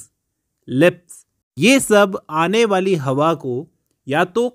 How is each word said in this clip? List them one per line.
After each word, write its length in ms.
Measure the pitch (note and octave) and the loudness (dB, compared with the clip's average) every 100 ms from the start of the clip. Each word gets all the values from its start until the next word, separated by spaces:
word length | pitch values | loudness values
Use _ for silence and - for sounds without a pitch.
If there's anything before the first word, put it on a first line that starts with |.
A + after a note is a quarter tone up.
| - _ _ _ _ _ - | -16 _ _ _ _ _ -6
लिप्स, 560 | B2 F3 F3 _ - _ _ _ - | 2 2 0 _ -20 _ _ _ 0
ये 220 | G3+ C4+ | 2 2
सब 400 | - G#3 G3+ G3 - | 4 2 2 -2 -8
आने 340 | D#3 E3+ A3 | -4 -2 0
वाली 300 | A3+ F#3+ F#3+ E3+ | 0 0 0 -2
हवा 360 | C3+ C3+ D#3+ | -2 0 0
को 340 | E3 C3+ B2 E3+ _ _ _ D#3 | -2 -6 -10 -10 _ _ _ -6
या 180 | D#3 | -2
तो 240 | F3+ A3+ B3 | -2 -2 -4